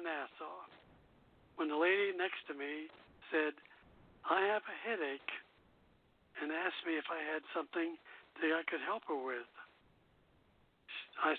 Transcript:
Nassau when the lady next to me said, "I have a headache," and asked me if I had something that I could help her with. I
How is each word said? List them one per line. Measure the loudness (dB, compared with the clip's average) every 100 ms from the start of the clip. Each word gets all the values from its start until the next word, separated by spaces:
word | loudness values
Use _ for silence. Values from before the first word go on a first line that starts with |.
Nassau | -2 -2 -4 -8 -12 -10 -14 -18 -20 -20 -20 -20 -20 -20 -14 0
when | 2
the | 6
lady | 6 6 4
next | 2 0 -2 -6
to |
me | -6 -4 -4 -8 -14 -20 -20 0
said, | 2 2 0 -10 -20 -20 -20 -20 -10 2
"I | 4 6
have | 2 0
a | -6
headache," | -4 -2 -2 -4 -6 -10 -12 _ -20 -20 _ _ _ _ _ -6
and | -2
asked | 0 0 -2
me | 0 0
if | 0
I | -4
had | -2 -2 -2 -4
something | -2 0 -2 -2 -12 -20 -20 -2
that | 2
I | 2 2
could | -2
help | -2 -2 -2
her | -2
with. | -2 -4 -6 -14 -20 -20 _ _ _ _ _ _ _ _ _ _ -14 -12 -10 0
I | 2